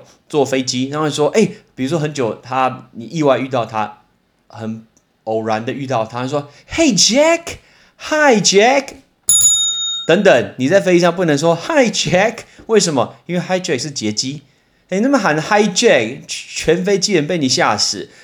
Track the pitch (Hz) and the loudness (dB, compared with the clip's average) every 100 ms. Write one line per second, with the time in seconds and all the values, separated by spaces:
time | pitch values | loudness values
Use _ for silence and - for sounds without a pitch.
0 | - _ - 151 127 135 123 123 135 151 | -10 _ -4 -2 0 -2 -2 -4 -4 -2
1 | 151 135 147 220 185 - _ - 131 165 | -2 0 0 2 0 -2 _ -8 -4 -2
2 | 151 143 110 - 123 131 127 127 - - | -4 -4 -4 -6 -6 -2 -2 -4 -16 -16
3 | 117 160 143 127 135 127 110 110 104 - | -8 -2 2 0 -2 -4 -4 -4 -6 -10
4 | _ _ _ _ _ 113 113 110 - _ | _ _ _ _ _ -12 -10 -10 -14 _
5 | _ _ 110 110 110 110 120 123 131 117 | _ _ -6 -4 -2 -2 -4 -6 -4 -4
6 | 110 120 131 147 143 - - - 311 180 | -4 -6 -4 -6 -6 -16 -6 0 2 4
7 | 185 262 320 330 - - _ _ _ - | 4 4 2 2 -4 -16 _ _ _ -14
8 | - 311 294 214 196 196 233 277 - - | -4 2 4 4 4 4 4 2 -2 -12
9 | _ _ - - - - - - - - | _ _ 2 2 4 2 0 -4 -6 -4
10 | - 185 190 127 98 - 135 196 185 175 | 0 2 4 4 2 -4 0 2 4 4
11 | 175 175 170 143 165 165 - 302 233 - | 2 2 0 2 2 0 0 2 2 0
12 | 160 180 226 - - - - 214 175 135 | 0 2 0 -4 -16 -14 0 2 2 0
13 | 104 - - 175 180 185 180 127 151 143 | -2 -6 -8 -6 -2 -4 -2 -4 -6 -6
14 | 107 107 131 151 - _ _ _ - 185 | -6 -4 -6 -8 -14 _ _ _ -6 -2
15 | 262 262 180 151 - 208 208 180 233 139 | 2 2 2 0 2 2 2 2 4 4
16 | 110 147 - - - - 156 175 190 190 | 0 -8 -12 -14 -12 -6 -2 0 0 0
17 | 202 165 151 175 131 175 135 104 - 98 | 0 0 0 -2 0 0 0 0 -4 -6
18 | - - | -12 -18